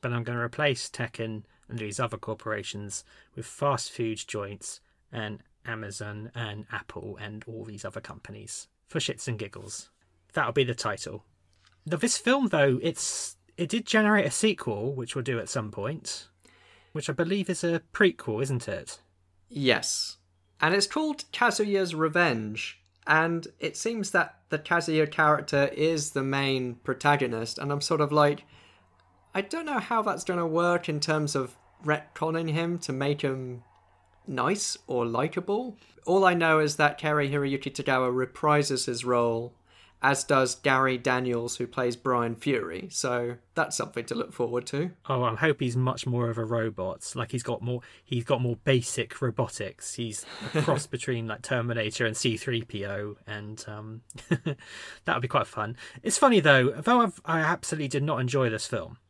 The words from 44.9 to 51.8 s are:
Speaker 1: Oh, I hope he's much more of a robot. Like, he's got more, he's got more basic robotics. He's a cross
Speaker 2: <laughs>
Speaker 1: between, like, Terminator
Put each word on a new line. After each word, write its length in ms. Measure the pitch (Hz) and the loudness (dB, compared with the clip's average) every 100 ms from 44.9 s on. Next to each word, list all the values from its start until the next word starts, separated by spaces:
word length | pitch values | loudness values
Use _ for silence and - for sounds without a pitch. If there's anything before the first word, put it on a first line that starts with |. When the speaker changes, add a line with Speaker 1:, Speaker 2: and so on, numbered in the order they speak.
| - - | -6 -4
Speaker 1:
Oh, 160 | 131 | 0
I 100 | 123 | 0
hope 240 | 110 160 143 | 2 2 2
he's 180 | 131 120 | 0 2
much 300 | 127 127 - | 0 0 -2
more 220 | 120 120 | 0 0
of 80 | 117 | -2
a 80 | |
robot. 640 | 110 117 113 101 92 - - | -2 0 -2 -2 -6 -6 -10
Like, 180 | 127 117 | -8 -4
he's 100 | 127 | -4
got 200 | 127 123 | -4 -4
more, 180 | 120 123 - - | -2 -4 -6 -20
he's 180 | _ 123 | _ -4
got 200 | 117 131 | 2 2
more 140 | 123 117 | 2 0
basic 640 | - 131 117 - 113 - | 2 2 2 -4 -6 -2
robotics. 720 | 127 - 117 - 101 - - | -2 0 -2 -2 -8 -8 -10
He's 320 | - 117 107 - - - | -6 -6 -6 -12 -12 -4
a 60 | 160 | 0
cross 260 | 147 139 - | 2 0 0
Speaker 2:
<laughs> 100 | 123 | -6
Speaker 1:
between, 300 | - 120 113 | -2 -2 -4
like, 140 | 107 | -8
Terminator 640 | - 127 117 117 | -2 -2 0 -2